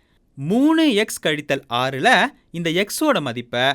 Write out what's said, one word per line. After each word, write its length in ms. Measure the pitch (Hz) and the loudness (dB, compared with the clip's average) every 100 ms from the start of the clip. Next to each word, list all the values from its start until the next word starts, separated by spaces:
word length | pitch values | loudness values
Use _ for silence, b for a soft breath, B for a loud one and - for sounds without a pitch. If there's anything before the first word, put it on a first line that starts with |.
| b b _ | b b _
மூணு 600 | - 143 226 294 320 311 | -12 -2 2 4 4 4
எக்ஸ் 320 | 202 214 - 170 | 2 0 -4 -4
கழித்தல் 380 | 151 147 139 - | -4 -2 -6 -2
ஆறுல 580 | 120 131 135 202 214 247 b b | -2 -2 0 2 2 2 b b
இந்த 200 | 170 170 | -6 -4
எக்ஸோட 500 | 165 208 - 311 214 | -2 -4 -2 0 0
மதிப்பை 400 | 139 117 120 120 131 | -2 -8 -6 -2 -2